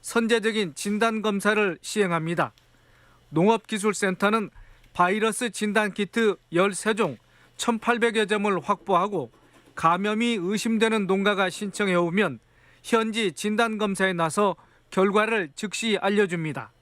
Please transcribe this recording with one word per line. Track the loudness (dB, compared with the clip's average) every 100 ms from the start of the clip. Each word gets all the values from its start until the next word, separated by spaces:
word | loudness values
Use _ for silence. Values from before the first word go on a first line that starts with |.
선제적인 | -2 -2 2 2 0 -2 -4
진단 | -6 -4 0 0 0
검사를 | -2 0 0 2 0 -2
시행합니다. | -8 -2 0 0 -2 -2 -2 _ _ _ _ _ _ _ _
농업기술센터는 | 2 4 2 0 -4 -2 0 -2 0 0 0 -4 -12 -20 -20 _
바이러스 | 0 2 2 0 0 -4
진단 | -2 0 0 0
키트 | -2 -4 2 2 0 _
열세 | 0 2 0 -2 0
종, | 0 -2 _ _ _ _
천팔백여 | -2 -2 0 2 2 0 0
점을 | 0 0 -2
확보하고 | 0 -4 2 2 2 -2 -6 _ _ _ _ 0
감염이 | 2 2 0 0 0 0
의심되는 | -2 -2 0 2 2 2 0
농가가 | 2 2 2 -2
신청해 | -2 -10 -2 0
오면 | 2 2 2 0 -2 _ _ _ _
현지 | -2 0 0 -2 -4
진단 | -2 -4 0 0 0
검사에 | -2 0 0
나서 | 0 -2 2 0 0 -12 _ _
결과를 | 0 2 2 2 0 -4
즉시 | -8 -8 -4 -2 0
알려줍니다. | 0 0 0 -2 -4 -6 -12 _